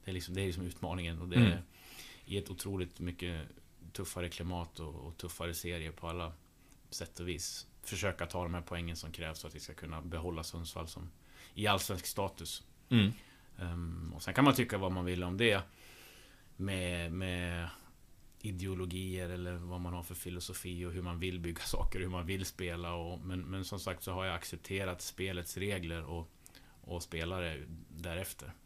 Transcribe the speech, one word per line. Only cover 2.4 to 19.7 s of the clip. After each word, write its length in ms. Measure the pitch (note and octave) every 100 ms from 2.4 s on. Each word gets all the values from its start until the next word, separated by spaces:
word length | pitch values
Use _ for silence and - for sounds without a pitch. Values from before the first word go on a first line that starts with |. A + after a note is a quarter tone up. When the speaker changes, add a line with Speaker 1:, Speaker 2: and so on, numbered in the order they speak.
| G2
Speaker 1:
otroligt 500 | F2+ - G2 F2 -
mycket 420 | E2+ F2 F2 E2 D2 - - - E2
tuffare 360 | - F2 - F2
klimat 500 | - F2 F2+ E2 -
och, 160 | D#2+ D#2
och 220 | C2+ E2
tuffare 360 | F2 - E2+
serie 380 | E2 F2 F2 D#2+
på 160 | D#2+ E2
alla 240 | F2 E2 D#2+ - - - - -
sätt 300 | - E2+ -
och 80 | F2
vis. 400 | F2 - - - -
Försöka 420 | - F#2 G2 F2 E2+
ta 180 | F2+
de 100 | F2
här 80 | F2
poängen 340 | D#2+ E2+ E2+ E2
som 160 | D#2+
krävs 300 | - D#2+ D#2
för 60 | E2
att 80 | D#2
vi 40 |
ska 140 | -
kunna 280 | D#2+ D#2+ D#2+
behålla 420 | E2 D#2+ F2 D#2+
Sundsvall 440 | D#2+ E2+ E2 - E2
som 220 | - F2 - - - -
i 140 | - G#2
allsvensk 380 | G2 - F#2+ -
status. 580 | - G2 - E2 - - - -
Speaker 2:
Mm. 220 | A#2+ G2 - - - - -
Speaker 1:
Ehm, 540 | F2 E2+ E2+ E2 E2 D#2
och 60 |
sen 100 | -
kan 100 | F#2+ C#3
man 100 | C3
tycka 220 | A#2+ G2+
vad 140 | F#2+
man 140 | F#2 F2+
vill 180 | F2+
om 140 | F2+ F#2+
det 240 | A#2 G2 - - - - - - - - - -
med, 540 | G2 F#2+ F2+ F2 E2+
med 580 | F2 F#2 F2+ F2 E2+ E2 - - - - - - -
ideologier 880 | G#2+ F#2 G2 F#2 F2+ F2+ F#2 F#2 F2
eller 240 | F2+ F2+ F2+
vad 260 | F2